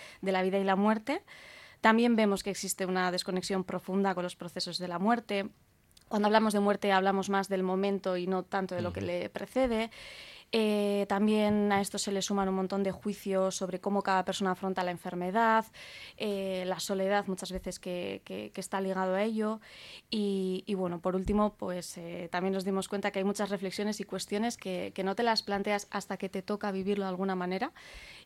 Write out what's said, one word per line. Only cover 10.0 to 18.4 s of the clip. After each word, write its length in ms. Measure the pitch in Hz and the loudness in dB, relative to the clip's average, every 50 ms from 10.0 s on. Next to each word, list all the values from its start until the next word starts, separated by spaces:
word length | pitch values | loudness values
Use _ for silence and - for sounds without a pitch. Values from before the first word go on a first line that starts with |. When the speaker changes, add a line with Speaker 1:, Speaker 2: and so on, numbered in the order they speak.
| - - - - - - - - - - | -18 -16 -16 -16 -18 -18 -18 -20 -8 -2
Speaker 1:
Eh, 540 | - 226 220 214 208 208 208 202 202 202 202 | 0 2 4 4 4 2 2 2 2 2 2
también 640 | 196 202 196 214 214 214 214 214 208 208 208 208 208 | 2 2 2 4 4 4 4 4 4 4 4 4 4
a 80 | 202 196 | 4 2
esto 200 | 202 - - 202 | 2 0 -2 -4
se 120 | - 214 | -2 -2
le 120 | 196 196 185 | -2 -2 0
suman 260 | - 202 196 196 190 | 0 0 2 2 2
un 60 | 190 | 2
montón 260 | 190 190 180 196 196 | 0 0 0 0 0
de 80 | 196 190 | 0 0
juicios 640 | 185 - - 208 196 - - 196 190 190 190 190 185 | -2 -4 -4 -6 -6 -4 -2 0 2 2 2 2 0
sobre 240 | - 196 180 185 180 | -2 -4 -4 -4 -4
cómo 220 | - 202 202 196 | -2 0 0 0
cada 240 | - 196 190 185 180 | 2 2 2 2 2
persona 240 | - 180 - 202 185 185 | 0 -2 0 0 0 0
afronta 300 | - 196 190 185 196 180 | 0 -2 -2 -2 0 -2
la 60 | 180 | -2
enfermedad, 720 | 175 170 - 185 180 180 180 185 185 226 233 220 220 220 220 - - - - - - - - - - | -2 -4 -6 -6 -4 -4 -2 0 2 4 6 6 6 4 2 0 -8 -18 -18 -16 -16 -16 -16 -14 -10
eh, 460 | - 220 208 202 196 190 190 185 185 185 | -6 -4 -2 -2 -2 -2 -2 -2 -2 -2
la 140 | 180 185 165 | -2 -2 -2
soledad 480 | - - 202 190 190 190 202 202 202 | -2 -2 -2 0 2 2 2 2 0
muchas 240 | 196 185 - 190 180 | 0 -4 -4 -6 -8
veces 260 | 185 185 - 185 180 | -8 -8 -6 -8 -8
que, 460 | - - 190 180 175 180 - - 196 - | -8 -8 -6 -6 -4 -4 -6 -8 -8 -10
que, 240 | - 190 190 | -10 -10 -8